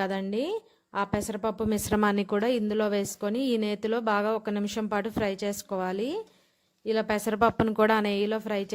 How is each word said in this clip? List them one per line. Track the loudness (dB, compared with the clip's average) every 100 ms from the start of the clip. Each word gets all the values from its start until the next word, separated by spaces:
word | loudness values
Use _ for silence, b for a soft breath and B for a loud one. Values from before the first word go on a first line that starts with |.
కదండి. | -2 -2 -2 -2 -2 -4 b b b
ఆ | -4 -2
పెసరపప్పు | -2 -2 -4 -4 -2 0
మిశ్రమాన్ని | 0 2 4 4 2 0
కూడా | 0 2 2
ఇందులో | 0 0 2 0
వేసుకొని | -2 -4 -4 0 0
ఈ | 2 0
నేతిలో | -2 -2 0 2
బాగా | 2 2 0
ఒక | -2 -2
నిమిషం | -2 -2 -2
పాటు | -2 -2 -2
ఫ్రై | -2 0 -4
చేసుకోవాలి. | -4 -6 -4 -2 -2 -2 -4 -8 b b b b b -2
ఇలా | -2 0
పెసరపప్పును | 0 0 2 2 4 0 4
కూడా | 4 4
ఆ | 2
నెయ్యిలో | 0 0 -2 -4
ఫ్రై | -4 -2